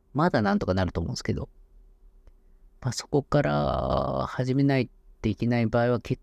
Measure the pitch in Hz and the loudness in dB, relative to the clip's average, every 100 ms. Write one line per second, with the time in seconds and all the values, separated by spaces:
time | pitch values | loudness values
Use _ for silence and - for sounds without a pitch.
0 | _ 135 175 135 101 101 95 92 90 87 | _ 0 2 2 2 0 0 0 0 -2
1 | 85 - - - - - - - - _ | -4 -4 -4 -4 -6 -14 -20 -20 -20 _
2 | - - - - _ - - _ 127 - | -20 -20 -20 -20 _ -20 -20 _ -6 -6
3 | - 147 139 147 143 147 143 131 131 135 | -2 -2 2 2 2 0 0 0 0 0
4 | 135 131 131 - 127 131 139 135 117 - | 0 -2 -4 -4 -2 2 2 2 -2 -8
5 | - - 110 101 117 120 113 120 120 120 | -20 -4 -4 -2 0 0 2 2 2 0
6 | - 131 | -2 -6